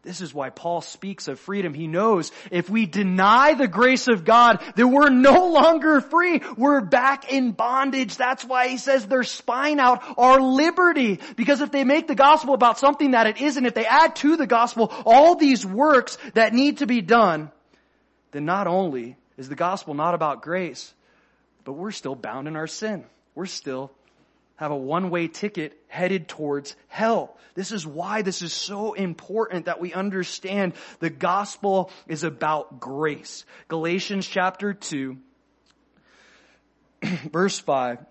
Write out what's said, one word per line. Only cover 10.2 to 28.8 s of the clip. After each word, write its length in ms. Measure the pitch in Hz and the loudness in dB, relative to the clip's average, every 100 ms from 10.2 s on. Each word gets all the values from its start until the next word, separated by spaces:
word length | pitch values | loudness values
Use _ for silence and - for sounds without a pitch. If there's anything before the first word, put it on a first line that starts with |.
| 247 262 | 6 6
liberty. 800 | 262 262 320 339 349 311 233 185 - - | 6 2 2 4 2 4 0 -2 -8 -4
Because 240 | 233 277 | 0 0
if 100 | 277 | 0
they 140 | 277 | 0
make 240 | 254 302 320 | 2 0 0
the 60 | |
gospel 400 | 240 277 311 254 | 4 6 6 2
about 240 | 269 240 220 | 2 2 4
something 320 | 277 285 285 | 0 2 2
that 160 | 247 220 | 4 2
it 160 | 214 | 0
isn't, 240 | 285 269 247 | -4 -2 -2
if 80 | |
they 100 | 220 | -2
add 320 | 220 269 320 - | 2 4 4 2
to 220 | 294 330 | 0 0
the 80 | 254 | 2
gospel 440 | 233 233 226 214 - | 2 0 0 -2 -2
all 300 | 220 247 320 | 6 8 8
these 320 | 349 294 240 185 | 6 2 2 -2
works 500 | 196 302 269 - - 262 | 0 4 4 2 -14 -4
that 220 | 214 220 | 0 2
need 240 | 233 285 - | 2 0 0
to 80 | 214 | -2
be 160 | 240 | -2
done, 480 | 170 233 208 156 151 _ _ _ _ _ _ _ _ | 2 4 4 0 -8 _ _ _ _ _ _ _ _
then 160 | 143 147 | -8 -4
not 220 | 190 190 | -2 -2
only 500 | 185 185 131 120 127 _ - | -2 -2 -6 -12 -18 _ -18
is 140 | 131 | -16
the 40 | |
gospel 380 | 143 175 196 - | -6 -6 -6 -10
not 220 | 147 165 | -4 -4
about 260 | 170 160 127 | -2 -4 -6
grace, 540 | 143 180 175 135 - _ _ _ _ _ _ _ | -8 -6 -6 -12 -20 _ _ _ _ _ _ _
but 100 | - | -18
we're 160 | 143 196 | -12 -12
still 240 | - 131 | -12 -12
bound 340 | 131 107 123 147 | -12 -12 -12 -10
in 80 | 156 | -10
our 120 | 160 | -10
sin. 360 | - 220 190 - _ _ | -10 -10 -10 -14 _ _
We're 100 | - | -14
still 480 | 185 - - 131 135 _ _ _ _ _ _ | -12 -12 -10 -10 -12 _ _ _ _ _ _
have 160 | _ 151 | _ -8
a 60 | 143 | -8
one-way 520 | 131 170 185 175 165 | -6 -4 -4 -4 -6
ticket 500 | - 208 208 151 _ _ | -8 -10 -8 -12 _ _
headed 420 | 156 180 190 160 | -6 -4 -4 -8
towards 460 | - 147 143 139 - _ | -10 -6 -6 -8 -20 _
hell. 480 | - 220 220 131 _ _ | -4 -2 -2 -4 _ _
This 180 | - 190 | -14 -10
is 140 | 214 156 | -10 -12
why 360 | 143 185 214 | -12 -8 -6
this 180 | 196 180 | -6 -6
is 140 | 170 | -10
so 400 | - - 196 | -10 -10 -8